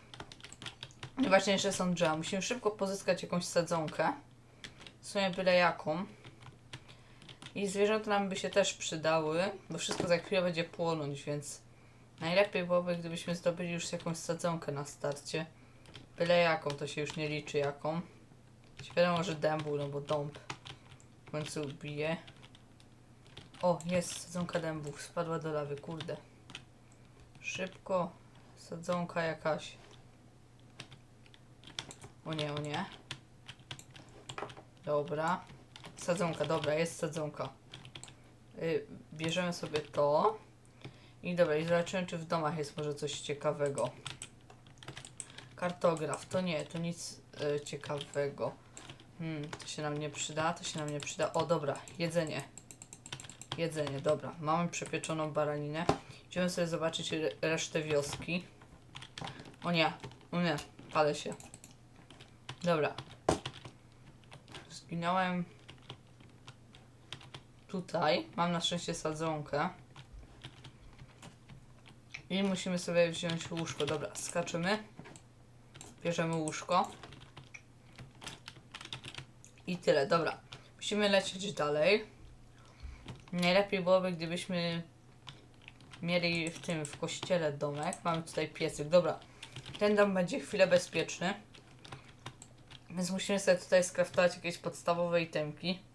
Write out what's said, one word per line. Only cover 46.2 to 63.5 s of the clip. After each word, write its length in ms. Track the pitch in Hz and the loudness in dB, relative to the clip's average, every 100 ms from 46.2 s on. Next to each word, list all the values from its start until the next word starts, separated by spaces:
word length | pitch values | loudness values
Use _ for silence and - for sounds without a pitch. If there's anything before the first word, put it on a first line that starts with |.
| - | -2
to 140 | 185 | -2
nie, 240 | 180 151 | 0 -2
to 140 | - 170 | -4 -4
nic, 420 | 170 170 - - - - 151 147 | -4 -6 -8 -12 -16 -6 -2 -2
y, 40 | |
ciekawego. 920 | - 147 - 147 - 143 143 135 113 - - - - - - - | -4 -8 -6 -6 -4 -2 -2 -2 -4 -6 -14 -18 -16 -18 -18 -8
Hmm, 300 | 165 156 151 | -6 -6 -6
to 160 | - - | -10 -10
się 160 | - | -6
nam 160 | 151 147 | -4 -2
nie 120 | 151 | -4
przyda, 420 | - - 151 160 | -4 -4 0 0
to 120 | 175 | 0
się 140 | 170 160 | -4 -4
nam 120 | 151 | -4
nie 100 | 147 | -4
przyda. 320 | - - 156 | -4 -2 0
O, 140 | 165 156 | 0 2
dobra, 320 | 165 143 - - - | 2 2 -2 -6 -4
jedzenie. 440 | 165 170 156 - - - - - - - - - - - - - | 0 2 0 -2 -8 -12 -18 -18 -18 -18 -14 -12 -12 -16 -10 -2
Jedzenie, 420 | 165 156 143 135 | -2 0 -2 0
dobra. 340 | 143 143 131 - | 2 2 0 -4
Mamy 280 | 151 165 175 | 2 4 2
przepieczoną 640 | - - 156 156 160 151 | -2 -4 -2 -2 -2 0
baraninę. 540 | 147 147 147 147 156 - - - - - | 2 0 0 -2 0 2 0 -4 -18 -6
Idziemy 200 | 175 180 | 0 0
sobie 160 | 180 170 | 2 0
zobaczyć 460 | 160 160 - - | 0 0 -2 -2
re-, 180 | 160 156 - | 0 0 0
resztę 400 | 160 160 - 165 | 0 0 0 -2
wioski. 640 | 156 147 143 - - 175 - - - - - - - - - - - - | 2 2 2 -4 -4 -4 -4 -14 -20 -20 -18 -16 -16 -10 -10 -10 -14 -8
O 80 | 170 | 0
nie, 220 | 170 160 - - - - | 4 4 2 -10 -16 -4
o 80 | 175 | 0
nie, 160 | 175 147 - - - | 2 2 -4 -14 -2
palę 220 | 156 151 | 4 4
się. 200 | 147 - - - - - - - - - - - - - - | 4 -4 -8 -12 -18 -20 -20 -20 -20 -20 -20 -20 -18 -16 -2
Dobra. 320 | 175 160 139 - - - - - - | 2 4 2 -2 -12 -2 0 0 -2